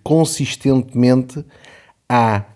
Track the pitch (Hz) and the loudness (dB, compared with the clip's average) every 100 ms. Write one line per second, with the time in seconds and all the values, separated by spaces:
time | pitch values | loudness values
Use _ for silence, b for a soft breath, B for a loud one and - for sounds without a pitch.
0 | - 160 156 - 139 - 135 131 123 123 | -2 0 0 -2 -8 -4 0 0 -2 0
1 | 123 127 127 147 - B B B B _ | 2 2 0 -10 -16 B B B B _
2 | - 123 113 104 101 | -2 0 2 0 -6